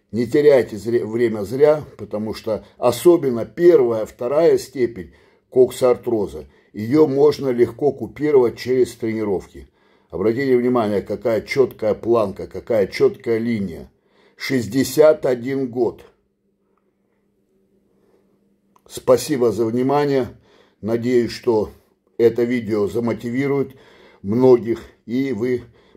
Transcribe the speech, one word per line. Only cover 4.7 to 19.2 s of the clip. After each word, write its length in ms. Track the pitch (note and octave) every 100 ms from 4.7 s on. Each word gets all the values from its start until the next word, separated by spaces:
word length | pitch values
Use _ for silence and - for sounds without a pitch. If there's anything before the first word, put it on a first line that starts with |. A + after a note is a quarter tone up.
| C#3+ A#2 - E2+ _ _ _ _
коксартроза, 960 | B2+ B2+ - B2+ A#2 - A2+ F#2 D2+ C#2+ _ _
её 340 | - A2 D3 D3+
можно 440 | C3+ D3 C#3+ C#3
легко 420 | A#2+ A#2 - D3
купировать 680 | - G#2+ - D3 C#3 A#2+ -
через 340 | A#2+ C3 B2 -
тренировки. 720 | A2+ A2 G#2 F2+ - - C2+ _ _ _ _
Обратите 460 | E2+ G2+ A#2 C#3 B2
внимание, 440 | B2 B2 G#2+ G2+
какая 420 | F#2+ G2+ B2+ A2+
чёткая 520 | - C#3 B2 - A2
планка, 540 | F#2+ G#2+ A#2 G2+ F#2 E2
какая 400 | F#2+ - A2+ F#2+
чёткая 500 | - - - - A2+
линия. 540 | A#2 A2+ F#2+ D#2+ C2 _ _ _ _ _
Шестьдесят 880 | - C3+ G#2 B2+ B2+ D#3 D#3 D3+ C#3+
один 440 | B2+ A#2 C3+ C3
год. 340 | A#2 A2 - - _ _ _ _ _ _ _ _ _ _ _ _ _ _ _ _ _ _ _ _ _ _ _ _ _ _ _ _
Спасибо 640 | - - B2